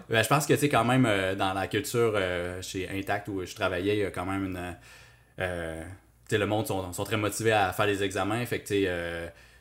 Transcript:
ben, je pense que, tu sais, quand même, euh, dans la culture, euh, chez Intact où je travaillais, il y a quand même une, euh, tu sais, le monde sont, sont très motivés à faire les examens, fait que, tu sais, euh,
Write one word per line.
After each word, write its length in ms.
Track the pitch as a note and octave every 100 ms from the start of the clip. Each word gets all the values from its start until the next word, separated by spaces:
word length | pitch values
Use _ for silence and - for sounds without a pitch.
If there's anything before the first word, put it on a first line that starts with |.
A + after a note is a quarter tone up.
| -
ben, 140 | A2+
je 40 | A2
pense 180 | C#3+ D3+
que, 80 |
tu 60 | C3
sais, 100 | D3
quand 160 | A#2+ A#2
même, 200 | C3 B2
euh, 280 | G2+ F#2+ G2
dans 180 | G2
la 140 | F#2+ F#2
culture, 460 | G#2+ G2 A#2+ A#2 G#2
euh, 460 | F#2 F2+ F2 F2+
chez 260 | F#2 G2 F2+
Intact 380 | G2 G2 G#2+ G2+
où 160 | G2
je 120 | F2+ -
travaillais, 420 | F#2+ F2+ G2 G#2
il 20 |
y 40 | F#2+
a 60 |
quand 140 | F2+ F2+
même 200 | F#2+ F#2+
une, 300 | F#2 F2 E2 - - - - _ -
euh, 420 | F#2 F2 E2 D#2+
tu 60 | E2 F#2+ _ _ _
sais, 80 | G#2+
le 80 | G2
monde 220 | G#2+ A2
sont, 260 | G2 F#2
sont 100 | F2
très 140 | G2+ A2
motivés 340 | G#2 - A2+
à 200 | A2 F#2+
faire 140 | - G#2
les 160 | G2
examens, 420 | G2 G2 F#2+ A2+ A#2+
fait 140 | G2+
que, 80 | -
tu 60 | G2+
sais, 80 | F#2+
euh, 400 | F2 E2+ E2+ E2 - - -